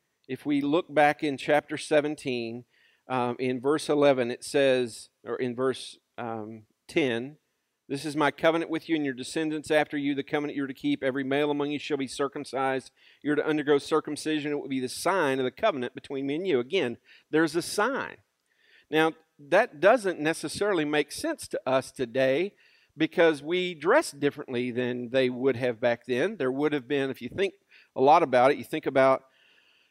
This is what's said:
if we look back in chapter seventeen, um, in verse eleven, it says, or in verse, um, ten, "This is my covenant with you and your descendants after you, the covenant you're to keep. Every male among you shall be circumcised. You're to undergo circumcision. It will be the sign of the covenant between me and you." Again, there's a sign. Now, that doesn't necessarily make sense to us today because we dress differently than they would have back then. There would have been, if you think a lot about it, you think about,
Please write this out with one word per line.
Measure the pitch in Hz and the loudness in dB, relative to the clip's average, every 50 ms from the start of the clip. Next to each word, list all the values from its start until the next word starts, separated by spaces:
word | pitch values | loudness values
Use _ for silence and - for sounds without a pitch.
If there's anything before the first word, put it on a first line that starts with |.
| _ _ _ _ _ - | _ _ _ _ _ -12
if | 131 127 - | -12 -8 -4
we | 143 147 139 | -2 -2 0
look | 139 143 143 170 180 - 147 | 0 2 0 0 0 0 2
back | 151 147 147 151 - - | 4 4 4 4 0 -2
in | 151 139 127 | -4 -4 -4
chapter | - - 151 151 - - 151 143 | 0 0 2 2 0 -2 -6 -10
seventeen, | - - 156 151 143 147 151 143 - 143 127 120 117 113 113 120 123 _ _ _ _ _ _ _ _ - | -2 0 2 2 2 0 -2 -6 -6 -6 -4 -4 -4 -6 -8 -12 -14 _ _ _ _ _ _ _ _ -6
um, | 131 127 123 123 120 - | -2 -2 -2 -2 -2 -2
in | 127 127 127 127 | -2 -2 -2 -2
verse | 117 139 151 156 - - | 0 0 0 0 0 0
eleven, | 151 - 143 143 139 131 123 117 | 0 4 4 4 4 4 0 -2
it | 123 - - | -4 -8 -8
says, | - - 147 139 135 131 127 123 117 107 - - - _ _ - | -4 0 2 4 4 4 2 0 -2 -6 -10 -18 -20 _ _ -10
or | 113 117 | -8 -6
in | - 131 127 120 | -4 -4 -4 -4
verse, | 117 127 131 123 - - - - - _ _ _ - | -2 -2 -2 -2 -4 -8 -16 -18 -20 _ _ _ -12
um, | 117 120 113 113 107 107 113 110 107 _ _ _ _ - | -10 -8 -8 -8 -10 -12 -14 -16 -18 _ _ _ _ -4
ten, | - 170 160 131 117 117 120 135 151 - _ _ _ _ _ _ _ _ _ - | 0 0 0 2 0 -2 -4 -8 -12 -18 _ _ _ _ _ _ _ _ _ -10
"This | 139 139 139 | -8 -8 -6
is | 160 139 | -6 -2
my | 151 151 143 | 0 0 0
covenant | 139 - - 165 160 165 165 - | 0 2 2 2 2 2 0 -2
with | 156 160 - - | -4 -6 -4 -2
you | 165 | -2
and | 156 147 | -2 0
your | 139 131 | -2 -4
descendants | 120 127 - - 160 160 156 151 156 147 - | -6 -10 -8 -6 -4 -4 -2 -4 -6 -2 2
after | 160 151 147 - - 147 | 2 2 2 2 -2 -4
you, | 143 143 143 | -2 -2 -2
the | 135 131 | -2 -4
covenant | - - 151 147 147 - 143 | -4 -4 -4 -4 -4 -4 -6
you're | 139 131 | -6 -6
to | 135 | -6
keep. | - - 151 143 135 - | -4 -2 -2 -2 0 0
Every | 135 123 139 135 | -2 -2 -2 -2
male | 131 139 143 147 147 | -2 0 0 0 0
among | 147 147 143 143 | 0 -2 -2 -2
you | 147 143 | -4 -6
shall | - - 151 135 | -4 -4 -4 -4
be | 135 127 | -4 -6
circumcised. | - - 143 131 - 151 143 - - 135 135 135 131 131 123 - - _ _ _ _ _ | -4 -2 -4 -2 -4 -6 -10 -8 -4 -2 -2 0 -2 -2 -4 -8 -14 _ _ _ _ _
You're | - 135 147 | -4 0 0
to | 143 - | 0 2
undergo | - 156 151 147 135 151 143 | 0 0 0 2 2 2 2
circumcision. | - - 165 156 151 - 151 - - 156 156 156 139 151 | 2 2 0 0 0 -2 -6 -8 -4 -4 -4 -2 -2 -4
It | 147 | -4
will | 147 - - | -6 -6 -6
be | 135 131 | -4 -4
the | 123 123 | -4 -4
sign | - - - 165 185 196 165 139 131 131 | -6 -4 -2 0 0 2 2 2 0 0
of | 131 | -2
the | 127 | -4
covenant | - - - 220 185 139 123 123 - | -4 -2 -2 -2 -2 -2 -4 -8 -8
between | 135 - - 147 135 139 | -12 -12 -10 -8 -6 -4
me | 139 143 | -4 -4
and | 156 185 196 | -4 -2 0
you." | 160 123 | 0 0
Again, | 120 123 160 196 156 123 120 - _ _ - - _ _ | 0 0 -2 -2 -2 -2 -4 -8 _ _ -20 -20 _ _
there's | - 151 165 160 139 | 2 2 2 2 0
a | 170 | -2
sign. | 160 - - - 208 240 277 233 113 71 - - _ _ _ _ _ _ _ _ _ _ _ _ _ _ | -4 -2 -2 -2 0 0 0 -2 -6 -8 -10 -14 _ _ _ _ _ _ _ _ _ _ _ _ _ _
Now, | 139 156 160 160 160 - _ _ _ _ 147 143 | 2 2 4 2 2 -4 _ _ _ _ -4 2
that | 147 185 240 240 - 147 | 2 4 4 2 0 2
doesn't | 147 190 233 262 202 190 170 - | 4 6 6 6 2 -2 -4 -2
necessarily | 147 156 160 - - 156 - - 202 208 202 175 151 | -2 -2 -2 -2 -4 -8 -6 -4 -2 0 0 0 0
make | 147 151 151 147 - | 0 0 0 0 -2
sense | - - - 311 320 - - - | -4 -8 -6 -6 -6 -6 -8 -8
to | - - - | -8 -6 -2
us | - 131 135 127 - | 0 0 0 0 -2
today | - - 135 117 113 131 131 131 131 143 175 202 - _ _ _ _ _ _ _ _ | -6 -6 -6 -4 0 0 2 2 2 0 -2 -4 -6 _ _ _ _ _ _ _ _
because | - 160 156 - - 175 165 160 139 | -2 -2 0 4 4 6 6 4 2
we | 139 151 175 180 180 180 180 | -2 -4 -2 -2 -2 -2 -6
dress | 156 139 170 226 302 330 - | -2 0 4 4 4 4 0
differently | - 143 139 143 135 147 147 - 131 120 123 127 | -2 -2 0 0 0 -2 -6 -6 -4 -4 -2 -2
than | 117 120 127 120 123 123 123 120 | -2 -2 -2 -2 -4 -6 -6 -2
they | 117 135 131 127 | 2 2 2 2
would | 123 120 127 139 127 | 0 2 2 2 2
have | 113 131 123 120 107 | 2 0 -2 -2 0
back | 120 123 120 117 _ | 0 0 0 0 _
then. | - 127 120 143 190 226 190 | -4 -2 0 0 -2 -2 -2
There | 135 131 | -2 -2
would | 127 135 147 151 147 | 0 0 0 0 0
have | 147 123 120 | -2 -2 -2
been, | 147 143 139 135 | -2 -2 -2 -2
if | 127 - 113 | -4 -8 -12
you | 120 | -10
think | - - - 202 - _ _ _ _ - _ _ _ | -4 -2 -2 -2 -4 _ _ _ _ -20 _ _ _
a | - | 2
lot | 131 135 151 175 | 6 6 8 6
about | 170 143 123 127 120 135 | 6 4 4 6 6 6
it, | 143 95 | 4 2
you | 120 | -2
think | - - 156 - | -8 -8 -6 -4
about, | 156 135 139 131 135 131 127 - _ _ _ _ _ _ _ _ _ _ _ _ _ | 0 2 4 6 6 4 2 0 _ _ _ _ _ _ _ _ _ _ _ _ _